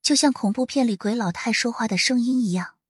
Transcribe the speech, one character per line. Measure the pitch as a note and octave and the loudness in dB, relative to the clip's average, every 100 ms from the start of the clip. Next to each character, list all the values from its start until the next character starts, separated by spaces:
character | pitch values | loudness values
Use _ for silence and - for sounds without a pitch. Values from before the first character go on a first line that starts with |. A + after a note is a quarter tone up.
就 | - C#4+ | 2 4
像 | D4 | 4
恐 | - G3+ | 2 -2
怖 | G#3+ B3+ | 0 0
片 | C#4 | 0
里 | B3 G3 | 0 0
鬼 | G#3 | -2
老 | A#3 F#3+ | -2 -2
太 | E3+ A#3+ | -2 -2
说 | A3 A#3+ | -2 -2
话 | A#3 A3 | -2 -2
的 | F#3 | 0
声 | - B3+ | 2 2
音 | A#3+ B3+ | 2 2
一 | A3 | 0
样。 | F3+ F3+ _ | -2 -4 _